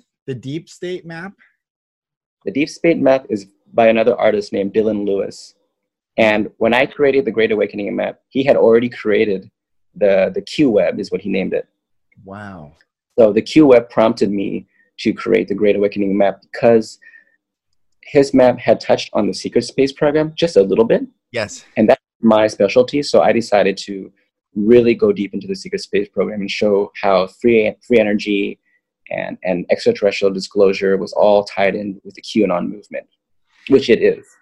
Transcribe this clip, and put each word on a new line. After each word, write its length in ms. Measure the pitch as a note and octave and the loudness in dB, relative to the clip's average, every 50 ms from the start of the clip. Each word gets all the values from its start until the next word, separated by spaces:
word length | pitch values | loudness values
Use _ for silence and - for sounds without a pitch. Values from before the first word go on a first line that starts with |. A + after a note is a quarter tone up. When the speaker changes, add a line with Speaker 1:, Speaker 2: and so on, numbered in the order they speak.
| _ _ _ _ _ | _ _ _ _ _
Speaker 1:
the 80 | - C3+ | -12 -12
Deep 340 | A2+ G2+ C3 C#3+ E3+ - - | -12 -12 -12 -12 -12 -14 -16
State 360 | - - F3+ F3+ F3+ E3+ - | -18 -14 -12 -12 -12 -12 -14
map? 280 | E3 E3 E3 F3 G3+ G3+ _ _ _ _ _ _ _ _ _ _ _ _ _ _ _ _ _ _ _ _ _ _ | -16 -16 -16 -16 -18 -20 _ _ _ _ _ _ _ _ _ _ _ _ _ _ _ _ _ _ _ _ _ _
Speaker 2:
The 80 | - | -8
Deep 160 | F#2+ C3+ D#3 - | -4 -4 -4 -4
State 300 | - - - E3 D#3+ C3 | -6 -2 0 0 0 2
map 280 | C3+ C#3 C3+ C3+ - - | 2 2 2 2 0 -6
is 180 | A#2 G2 - - _ _ _ _ | -8 -8 -8 -14 _ _ _ _
by 160 | - A#2 A2+ A2+ | 0 2 4 4
another 280 | A#2 A2+ A2 A#2+ - | 4 2 2 0 0
artist 360 | - G2 A2 G#2+ G#2 G2+ - | 2 0 0 0 0 -4 -4
named 200 | - G2+ G2 G2 | -6 -4 -4 -2
Dylan 340 | G2 A2 G#2+ A2 G#2+ G2+ G2+ | -2 -2 0 0 -2 -2 -4
Lewis. 480 | G2+ G2 G2 - - - - - - _ _ _ _ _ _ _ _ _ _ _ _ _ | -4 -4 -4 -4 -8 -10 -16 -20 -20 _ _ _ _ _ _ _ _ _ _ _ _ _
And 340 | - A2+ A2 G#2+ G#2 G#2 - - _ | 0 2 2 2 0 -2 -6 -4 _
when 160 | A2 A2+ A#2+ | 0 0 2
I 120 | B2 C#3+ | 2 0
created 380 | - - - D3 C#3 C3 C3+ C3+ | -2 -2 0 0 2 2 0 -2
the 60 | A#2 | -2
Great 220 | G#2 A2 A2 A2 | -2 0 0 0
Awakening 420 | A2 G#2 G#2 G2+ - G#2 G2+ G2 G2+ | 0 -2 -2 -4 -4 -8 -8 -6 -6
map, 260 | G2 G2 G2 - - _ _ | -6 -6 -6 -8 -12 _ _
he 140 | - C3 C3+ | -6 -2 2
had 120 | C#3+ A#2 | 2 4
already 320 | A2+ G2+ A2+ A2+ A#2 B2 A#2+ | 4 4 4 4 4 2 -2
created 600 | - - - G#2+ G2+ G2+ A2+ G#2+ F#2+ F#2 - - _ _ _ _ _ _ _ _ _ | -8 -6 -4 -2 0 0 0 -2 -4 -6 -8 -16 _ _ _ _ _ _ _ _ _
the, 360 | F2 G#2 G2 F#2+ F#2+ F#2+ F#2+ F#2 | -2 0 2 2 2 0 -2 -4
the 80 | G2+ | -8
Q 280 | G2 - - - D3+ B2+ | -10 -8 -2 0 0 2
Web 280 | G#2 G2 F2 E2 - - | 2 2 0 0 -4 -6
is 100 | G2 - | -8 -6
what 100 | F2+ F2 | -8 -8
he 100 | - G2 | -6 -6
named 220 | F#2+ F#2+ F2+ F2+ | -6 -4 -4 -4
it. 140 | - - - _ _ _ _ _ _ _ _ _ _ - G#2+ | -6 -6 -8 _ _ _ _ _ _ _ _ _ _ -20 -20
Speaker 1:
Wow. 480 | F#2+ F#2+ G#2 G#2 G2+ F#2+ F2 D2+ D2 D#2+ _ _ _ _ _ _ _ _ B2 | -20 -18 -16 -16 -16 -16 -18 -20 -20 _ _ _ _ _ _ _ _ _ 4
Speaker 2:
So 140 | A2+ G#2+ | 4 4
the 100 | G2+ A2 | 4 0
Q 240 | A2 - - D#3 D#3 | -4 2 4 6 6
Web 240 | C#3 B2 A#2 A#2 - | 8 6 6 4 2
prompted 400 | - - A2 A2+ A#2 - A#2+ G2 | 0 0 0 0 2 0 -2 -2
me 360 | G2+ G2 G2+ G2+ G2 F#2+ F#2+ _ _ _ _ _ _ - | -2 -4 -6 -6 -8 -10 -12 _ _ _ _ _ _ -6
to 120 | - A2+ | -4 -4
create 360 | G2 - - G2+ G2 G2 F#2+ - | -4 -4 -2 0 0 0 0 -2
the 60 | G2+ | -4
Great 220 | G2 G#2 G2+ G2 | -2 0 0 0
Awakening 400 | G2+ G2+ G2+ - G2+ G2+ G2 G2 | 0 -2 -2 -2 -4 -4 -2 0
map 260 | G#2 G2+ G2 F#2+ - | 0 0 -2 -2 -6
because 560 | _ _ - - - A#2 A#2 A2+ A2 - - _ _ - - - _ _ _ _ _ _ _ _ _ _ _ _ _ _ _ _ | _ _ -8 0 2 4 4 2 0 -2 -12 _ _ -20 -20 -20 _ _ _ _ _ _ _ _ _ _ _ _ _ _ _ _
his 320 | _ - - D3 C#3 C#3 - | _ 0 2 2 2 4 4
map 240 | C3 B2+ B2 B2 B2 | 4 4 4 2 0
had 220 | - B2+ A2 - | 0 0 0 0
touched 300 | - - A#2+ A#2 - - | 2 -2 -2 -2 -2 -4
on 140 | - - G#2 | -4 -2 -2
the 80 | F#2+ - | -2 -4
secret 280 | - - F#2+ - A#2+ | -6 -10 -4 -2 -2
space 300 | A#2+ - - - C3+ C#3 | -4 -2 -2 -2 -2 -2
program 400 | C#3+ - D#3+ D3 C#3+ D#3 D#3 D#3 D#3 | 0 -2 -2 0 0 0 -2 -2 -2
just 220 | - E3+ E3+ - | -4 -4 2 2
a 60 | G2 | 2
little 220 | G2 - F#3+ A2+ A2+ | 2 4 2 2 2
bit. 180 | B2 - C4 C#4 - _ _ _ _ | 2 0 -2 -2 -8 _ _ _ _
Speaker 1:
Yes. 320 | - A#2 G#2+ - - - - _ _ | -6 -6 -6 -6 -8 -16 -20 _ _
Speaker 2:
And 120 | A2+ A2 A2 | 0 2 2
that's 140 | C3 - _ _ _ _ | 2 0 _ _ _ _
my 260 | - A2+ A2 A2 A2 | 2 4 4 4 4
specialty. 560 | G#2+ - - G2+ G2 - B2+ B2 - C#3+ C#3+ | 0 2 0 0 2 2 0 0 0 -2 -6
So 200 | C#3+ - - G#2 | -4 0 2 2
I 100 | D#2+ F#2+ | 2 2
decided 440 | G#2+ A#2 A2+ - G#2+ G2+ F#2+ G2 G2 - | 0 -2 -2 0 0 0 2 0 -2 -4
to 340 | - - G2+ F#2+ F#2+ - _ _ _ _ _ _ _ _ _ | -10 -12 -12 -14 -14 -16 _ _ _ _ _ _ _ _ _
really 400 | G#2+ G#2 A2 A#2+ B2 A#2 A#2 A2+ | -2 2 6 6 6 6 4 2
go 180 | G#2 A2 G#2 | 2 0 0
deep 200 | G2 F2+ G2+ F#2+ | 0 -2 -4 -6
into 140 | - G2 F#2+ | -8 -12 -10
the 80 | F#2+ G2 | -10 -10
secret 260 | F#2+ - F#2 G2+ F#2 | -10 -10 -10 -10 -10
space 280 | - - - G2 G2+ - | -8 -4 -4 -4 -4 -4
program 320 | _ G#2 F#2 G2 G#2+ G#2 | _ -4 -4 -4 -4 -8
and 100 | G2+ G2 | -8 -8
show 400 | - - A2 G#2 G2+ G2 G2+ - _ - | -6 -2 0 0 0 0 -2 -4 _ -6
how 280 | - G2+ G2 F2+ F#2 F#2 | -2 0 0 0 0 -2
free, 460 | - _ - A#2+ A#2 A2 G#2+ G#2 G2 - _ | -8 _ 0 2 2 2 2 0 -4 -8 _
free 120 | - B2 A2+ | 0 2 2
energy 600 | G#2+ G#2 G#2 G2+ G2+ G#2 G2+ G2+ G2+ G2+ G2+ - _ _ _ _ _ _ _ _ _ - | 2 2 0 -2 -2 -4 -4 -2 -4 -6 -8 -14 _ _ _ _ _ _ _ _ _ -10
and, 280 | - - G1+ G1+ - - - | -8 -8 -8 -10 -12 -8 -6
and 200 | F2+ F#2 F2+ F2+ - | -4 -4 -4 -2 -4
extraterrestrial 640 | G2+ - - A#2+ A2+ - G#2 G2+ F#2+ - G2+ G2 F#2+ | -4 0 0 -2 0 0 -2 -2 -2 0 -2 -2 -2
disclosure 640 | F#2+ F#2 - - G2+ G2 F#2+ F#2+ F2+ G2 F#2+ G2 | -4 -8 -4 0 2 2 2 2 0 -2 -2 -2
was 160 | F#2+ F#2 - | -2 -4 -6
all 320 | - C#2 F#2+ G#2 G2+ G#2 G2+ | -2 2 2 4 4 2 2
tied 300 | - - G2 G2 G2 F#2+ | -2 -4 -2 -2 -2 -2
in 260 | G#2 G#2 G#2 F#2 G2 _ | -4 -8 -10 -12 -12 _
with 100 | G2 - | -20 -20
the 80 | - | -18
QAnon 460 | - - - A2+ G2+ F#2 F2+ F2+ F#2 F#2+ | -18 -4 0 0 0 2 0 -2 -4 -6
movement, 380 | G#2 G#2 - _ D2+ B1+ - _ _ _ _ _ _ _ _ _ _ _ _ - | -10 -12 -18 _ -14 -14 -14 _ _ _ _ _ _ _ _ _ _ _ _ 2
which 200 | C3+ B2 - - | 2 2 4 2
it 140 | A2 - | 2 4
is. 240 | F#2+ G2+ - - - _ _ _ | 4 0 0 -2 -8 _ _ _